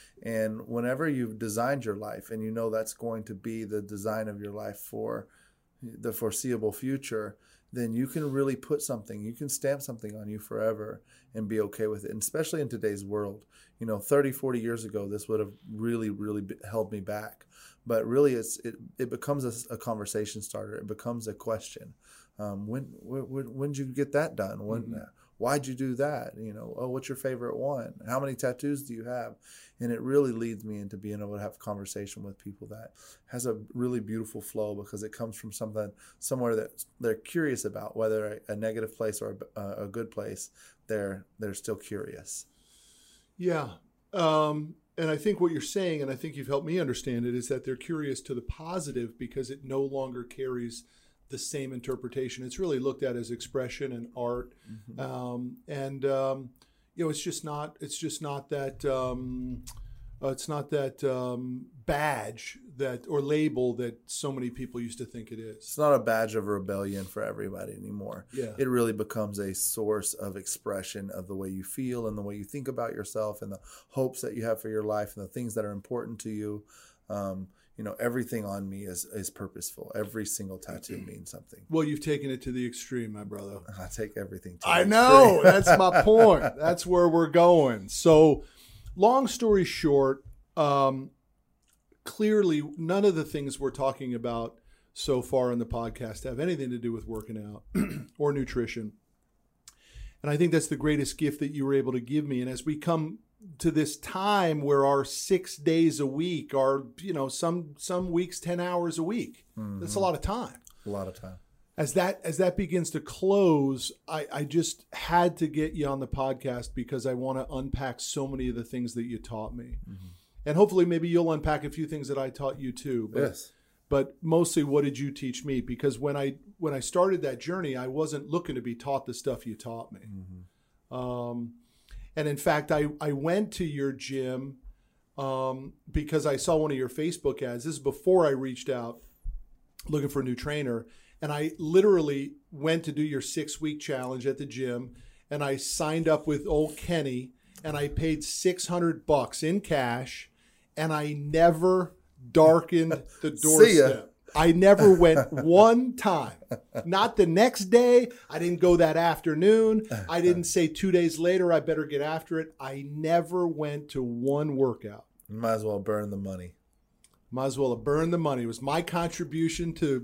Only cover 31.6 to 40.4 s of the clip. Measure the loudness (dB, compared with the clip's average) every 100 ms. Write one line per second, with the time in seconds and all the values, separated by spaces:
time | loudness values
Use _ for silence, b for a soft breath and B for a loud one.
31.6 | -10 -10 -8 -10 -12 -12 -16 -16 -20 -18
32.6 | -18 -18 -20 b b b _ -8 -4 -6
33.6 | -8 -4 -2 -2 -4 -8 -8 -12 -10 -6
34.6 | -4 -6 -10 -12 -12 -10 -10 -10 -14 -10
35.6 | -8 -6 -8 -10 b b -6 -2 0 0
36.6 | -2 -10 -16 _ -2 -2 -4 -2 -2 -2
37.6 | -6 -8 -10 -4 0 0 -2 -8 -8 -4
38.6 | -4 -4 -6 -4 -4 -4 -8 -10 -14 -10
39.6 | -10 -8 -8 -8 -8 -8 -10 -10